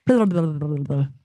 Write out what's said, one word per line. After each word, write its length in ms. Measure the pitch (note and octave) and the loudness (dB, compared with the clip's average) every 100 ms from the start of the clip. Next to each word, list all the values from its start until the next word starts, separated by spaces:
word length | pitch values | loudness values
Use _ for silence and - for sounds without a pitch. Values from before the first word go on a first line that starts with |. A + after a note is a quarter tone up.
Blablabla. 1080 | - B3 G#3 F3 E3 D3 D3+ D3 C#3+ C#3+ C#3 - | 2 2 4 0 -2 -2 -4 -4 -2 -2 -2 -6